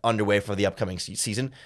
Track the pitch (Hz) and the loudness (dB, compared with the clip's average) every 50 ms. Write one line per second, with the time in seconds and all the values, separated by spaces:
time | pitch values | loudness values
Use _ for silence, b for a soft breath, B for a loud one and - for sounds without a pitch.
0 | - 117 113 107 104 101 104 101 101 104 101 98 101 95 - - 107 92 92 85 | 0 0 2 2 4 4 4 2 2 0 0 2 2 2 0 -2 -4 -4 -4 -6
1 | - - 90 - - 113 101 120 135 131 B B B | -8 -8 -6 -4 -4 -2 -2 -2 -4 -6 B B B